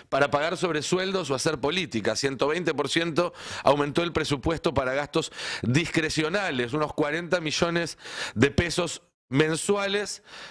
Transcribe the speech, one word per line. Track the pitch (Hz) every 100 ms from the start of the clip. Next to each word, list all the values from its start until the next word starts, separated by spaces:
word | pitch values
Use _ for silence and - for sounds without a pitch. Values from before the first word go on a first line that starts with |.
| -
para | 135 139
pagar | 143 160 180
sobresueldos | 175 151 139 180 190 190 147
o | 135
hacer | 160 151
política. | 131 180 151 113 104 110
Ciento | 139 135 143
veinte | 165 170
por | 139 143
ciento | 170 170 147 175 - - -
aumentó | - 143 143 143
el | 170
presupuesto | 165 151 143 160 160 170
para | 135 131 135
gastos | 147 165 151 - - -
discrecionales, | 101 131 156 - 156 160 156 196 190 131 120
unos | 147 151 -
cuarenta | 147 156 175 180
millones | 156 - 170 170 165 - - - -
de | 104 135
pesos | - 170 160 170 - - _ -
mensuales | 131 156 160 - 202 196 202 202 - - - -